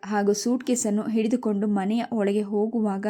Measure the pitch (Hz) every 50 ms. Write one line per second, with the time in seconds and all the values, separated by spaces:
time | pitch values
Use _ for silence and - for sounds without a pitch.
0 | - 196 214 202 202 196 202 202 - 240 247 247 247 - 247 240 - 214 208 214
1 | - 240 220 226 214 220 254 247 247 220 208 202 208 214 208 196 190 202 220 240
2 | - - 233 220 196 196 202 214 208 202 214 202 214 220 233 233 214 208 190 196
3 | 202